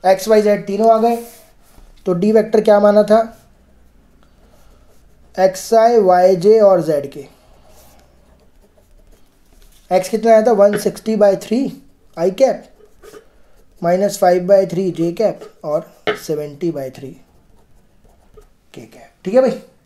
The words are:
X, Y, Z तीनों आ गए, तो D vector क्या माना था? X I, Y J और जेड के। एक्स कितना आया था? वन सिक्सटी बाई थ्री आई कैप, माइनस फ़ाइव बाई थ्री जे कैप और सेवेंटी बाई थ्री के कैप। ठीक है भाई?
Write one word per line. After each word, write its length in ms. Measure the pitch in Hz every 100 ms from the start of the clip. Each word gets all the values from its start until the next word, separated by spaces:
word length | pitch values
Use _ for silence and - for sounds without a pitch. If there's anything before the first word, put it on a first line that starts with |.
X, 240 | 185 190 214
Y, 140 | 220
Z 240 | 208 202 -
तीनों 240 | 202 226
आ 80 | 220
गए, 160 | 226 233 - - _ _ _ - - _ -
तो 60 |
D 180 | 175 208
vector 280 | 220 214 208
क्या 180 | 214 208
माना 220 | 208 208
था? 160 | 208 220 226 - _ _ _ _ _ _ _ _ _ _ _ _ _ _ _ _ _ _ _
X 380 | - 185 - -
I, 240 | 226 226 240
Y 360 | 190 180 185 185
J 220 | 185 220
और 220 | 202 190
जेड 280 | 156 147 143
के। 140 | - 135 _ _ _ _ - - _ _ _ _ _ _ _ _ _ _ _ _ _ _ _ _ _ _ _ _
एक्स 180 | 185 185
कितना 220 | 220 226
आया 100 | 220
था? 100 | 214
वन 240 | 214 202 208
सिक्सटी 380 | 208 - - 220
बाई 200 | 202 190
थ्री 220 | - 226 262 - _ _ _ -
आई 140 | 175
कैप, 320 | 190 262 - - _ - _ - - _ _ _ _ _ _
माइनस 360 | 170 180 202 202
फ़ाइव 280 | 180 180 180
बाई 200 | 196 190
थ्री 240 | 175 190
जे 180 | 170 170
कैप 360 | 175 - - - _
और 220 | 156 151 170 _ - 208
सेवेंटी 520 | - 151 151 143 170
बाई 180 | 151 135
थ्री 260 | 131 135 - _ _ _ _ _ _ _ _ _ _ _ - _ _ _
के 60 | -
कैप। 280 | 113 - - _
ठीक 100 | -
है 60 | 233
भाई? 200 | 262 - - _